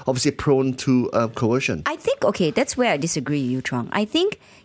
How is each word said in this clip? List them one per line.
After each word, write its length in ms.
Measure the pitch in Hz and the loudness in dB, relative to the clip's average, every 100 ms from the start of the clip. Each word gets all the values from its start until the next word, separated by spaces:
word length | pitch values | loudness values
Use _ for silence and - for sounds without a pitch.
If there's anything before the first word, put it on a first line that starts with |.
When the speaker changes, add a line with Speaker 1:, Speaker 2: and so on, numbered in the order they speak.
| - | -4
Speaker 1:
obviously 260 | 123 147 | 0 0
prone 420 | 139 151 135 135 | 0 2 2 2
to, 360 | 127 139 127 117 | 0 2 2 2
uh, 160 | 110 113 | 0 -2
coercion. 540 | - 113 120 - 82 277 | 0 0 2 0 -2 -4
Speaker 2:
I 100 | 330 | -4
think, 260 | - 554 | -2 0
okay, 260 | - - 165 | 0 0 0
that's 260 | - 277 - | 0 0 0
where 160 | 233 | 0
I 60 | 151 | 0
disagree 420 | 165 156 131 147 | 0 -2 -2 -2
with 100 | 127 | 0
you, 120 | 131 | -2
Chuang. 260 | - 123 117 | -2 -4 -2
I 120 | 196 | -2
think, 340 | 214 320 392 - - - | 0 0 0 -2 -12 -20